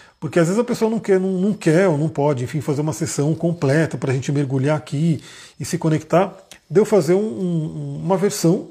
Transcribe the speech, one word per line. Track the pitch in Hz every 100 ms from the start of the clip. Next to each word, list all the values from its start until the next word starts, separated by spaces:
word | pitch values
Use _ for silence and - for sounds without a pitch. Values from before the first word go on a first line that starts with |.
| - _
Porque | 151 175
às | 165
vezes | 208
a |
pessoa | 247 233 220
não | 226
quer, | 220 185
não, | 190
não | 185 196
quer | 185 165 156 196
ou | 143
não | 156
pode, | - 143 131
enfim, | 123 156
fazer | 147 139
uma | 156
sessão | 151 160 - 143
completa | 160 170 170 135 147 156 131
pra | 139
gente | 135 127
mergulhar | 143 139 135 139 156
aqui | - 143 165 127 - - - -
e |
se | - 170
conectar. | 165 156 156 165 190 - - - -
De | 165
eu |
fazer | 214 202 151
um, | 185
um, | 220 220 185 165 156 160 143 143
uma | 160 185
versão | 196 - 165 208 -